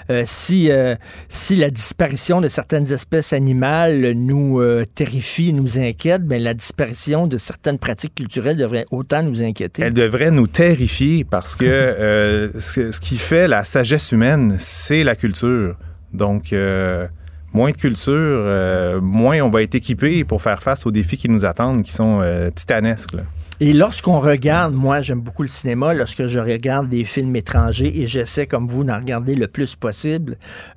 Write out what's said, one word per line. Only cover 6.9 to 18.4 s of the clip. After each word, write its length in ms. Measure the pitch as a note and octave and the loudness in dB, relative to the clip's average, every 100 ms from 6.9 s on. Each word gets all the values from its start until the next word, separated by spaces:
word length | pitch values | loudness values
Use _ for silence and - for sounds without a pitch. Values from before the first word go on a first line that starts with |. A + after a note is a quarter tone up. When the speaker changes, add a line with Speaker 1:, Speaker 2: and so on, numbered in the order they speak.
| A#2+ D3 D3+ E3+ | -4 -2 0 0
Speaker 1:
de 100 | B2 | -2
certaines 420 | - - D3+ C#3 | -6 -6 -4 -2
pratiques 360 | - A2+ D#3 | -4 -6 -8
culturelles 420 | - A#2 C3+ A#2 D#3+ | -8 -8 -4 -2 0
devrait 300 | A#2+ A#2 B2 | 0 -2 -4
autant 320 | B2+ C3 D3 | -6 -2 -2
nous 200 | E3 A#2 | 0 0
inquiéter. 400 | A#2 G#2+ F2 - | -2 -4 -6 -4
Speaker 2:
Elle 100 | A#2 | 0
devrait 380 | A#2+ A2+ A#2 D#3 | 2 2 2 4
nous 160 | D3+ A2 | 4 4
terrifier 800 | - F3 D3+ B2 - C#3 E3 | 4 4 4 2 2 2 2
parce 300 | - F2+ - - | 0 -2 -2 0
que, 80 | |
Speaker 1:
<laughs> 40 | - | 2
Speaker 2:
euh, 800 | C3+ C3 G2+ G#2+ G#2+ G#2 G#2+ G#2 G#2+ | 4 2 0 2 2 2 0 -2 -4
ce, 340 | - - A2+ | -4 -2 -2
ce 80 | G#2+ | -4
qui 160 | - A#2+ | -4 -6
fait 300 | - E3 F3+ | 0 2 4
la 160 | A2 | 2
sagesse 480 | G2+ C#3 A#2+ D3+ - | 2 0 2 2 2
humaine, 440 | A2+ A#2+ D3+ A2+ F#2+ | 4 4 4 2 2
c'est 460 | - - - D#3 | 0 0 2 2
la 120 | D3 A2 | 2 0
culture. 600 | A2 - A#2+ B2 F#2 - - - - | -2 0 0 0 -2 -4 -14 -18 -10
Donc, 400 | - G#2 G2+ - | -2 0 0 -2
euh, 540 | G2+ G2 F#2+ F#2 F2+ F2 - - - - | -2 0 0 0 -2 -6 -10 -18 -18 -4
moins 180 | G#2+ C3+ | 0 0
de 40 | D3 | 0
culture, 360 | C#3 A2 - | -2 0 0
euh, 840 | D3 D#3 C3 | 0 2 0